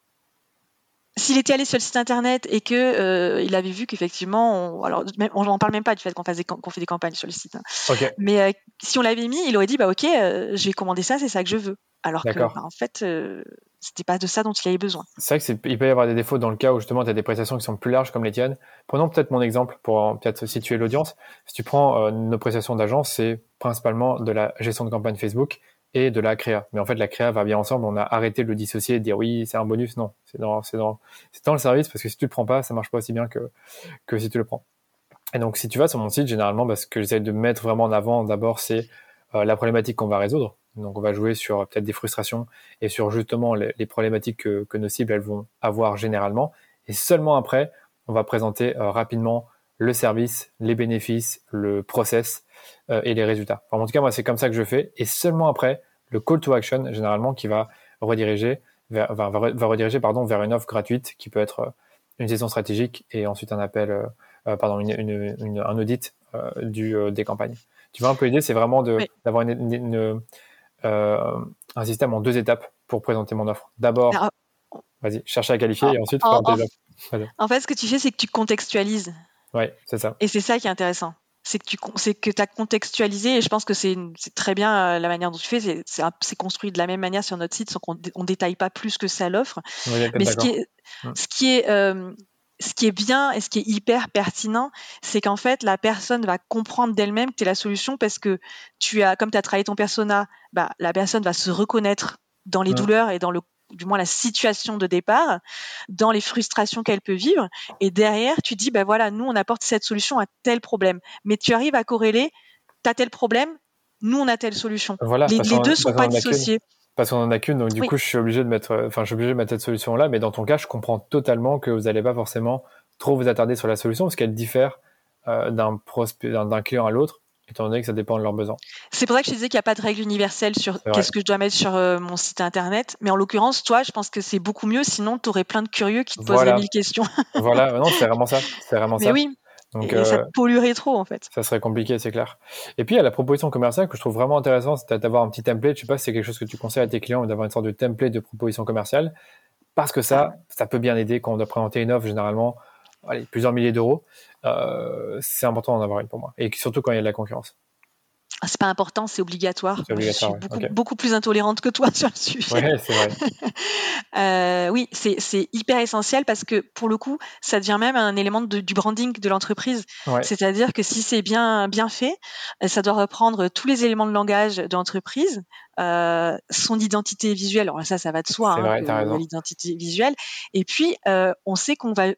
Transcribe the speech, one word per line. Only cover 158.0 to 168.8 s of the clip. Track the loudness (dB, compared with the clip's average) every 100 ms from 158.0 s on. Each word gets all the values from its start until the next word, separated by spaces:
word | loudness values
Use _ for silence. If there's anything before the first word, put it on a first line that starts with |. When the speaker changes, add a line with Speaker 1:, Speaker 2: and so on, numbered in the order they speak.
| _ _ _ -10
Speaker 1:
Ah, | -8
c'est | 0
pas | 0
important, | 2 -2 -2 -4
c'est | -4
obligatoire. | -4 -2 -4 -2 -2 -2 -2
Speaker 2:
C'est |
Speaker 1:
Moi, | -2
je | 0
Speaker 2:
obligatoire, | 0 -2
Speaker 1:
suis |
Speaker 2:
ouais. | -2 -6
Speaker 1:
beaucoup, | -6
Speaker 2:
Ok. | -4
Speaker 1:
beaucoup | -2 -2 -2
plus | 0
intolérante | 2 2 2 2 0
que | -2
toi | 2 2
<laughs> |
sur | 2 0
le | -2
sujet. | -4 -4 0
Speaker 2:
Ouais, | 2 2 2
c'est | 2
vrai. | 2 2
Speaker 1:
<laughs> | 0 -4 -4 -6 -6 -6 -4 -4 -6 -4 0
Euh, | 2 4 2 2 2
oui, | 0 -2
c'est, | -2 0 0
c'est | 0 -2 -2
hyper | -2 0 2
essentiel | 2 0 0 0
parce | 0 -2
que, | -2 -2 -2
pour | -4 0
le | 0
coup, | -2 -6 -8 -12
ça | -2 0
devient | 2 2
même | 2 2
un | 2 2
élément | 0 0
de, | -2 -4
du | -2
branding | 0